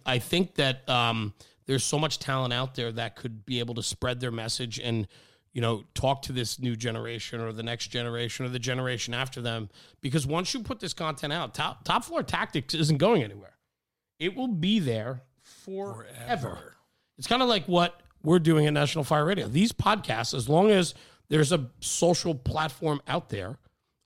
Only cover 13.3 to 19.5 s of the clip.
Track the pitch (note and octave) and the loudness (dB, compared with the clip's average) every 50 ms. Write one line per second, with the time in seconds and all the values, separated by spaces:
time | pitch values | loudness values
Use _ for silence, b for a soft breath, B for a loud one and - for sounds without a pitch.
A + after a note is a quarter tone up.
13.3 | G2+ G2+ F#2+ - _ _ _ _ _ _ _ _ _ _ _ _ _ - D#3 G3 | -6 -14 -18 -20 _ _ _ _ _ _ _ _ _ _ _ _ _ -4 -4 -4
14.3 | - - C4 B3 G#3 D#3 D#3+ F#3+ A3 A3 D#3+ B2+ A2+ A2 G#2+ B2 C3 B2 - _ | -2 -2 -2 -2 0 0 2 2 4 4 2 2 0 -2 -4 -6 -8 -10 -12 _
15.3 | _ _ _ - - - - F#3+ F#3+ F#3+ G3 G3+ F#3+ - - - - A#2+ - B3 | _ _ _ -20 -20 -20 -16 -12 -10 -10 -8 -10 -10 -14 -16 -16 -16 -10 -4 -4
16.3 | A#3+ E3 B2+ G2+ F2 - - - - _ _ _ _ _ _ _ _ - B2 - | -2 -2 -2 -4 -8 -10 -14 -18 -20 _ _ _ _ _ _ _ _ -8 -2 0
17.3 | A3+ B3+ C4 B3 A3+ F#3+ C#3+ - F3 F3 F3 E3+ - - - _ _ _ - D#3 | 2 4 4 4 2 2 2 4 4 4 4 4 0 -6 -20 _ _ _ 4 4
18.3 | F3 F3+ D#3 E3 D#3+ D3+ D3 D3+ D3 D3 D3 C#3 - D#3+ C3+ - D#3+ D3+ D3 E3+ | 6 6 6 6 6 6 6 6 4 4 2 2 0 -2 0 2 2 4 4 2
19.3 | G3+ F3+ A2+ G2 | 0 0 -2 0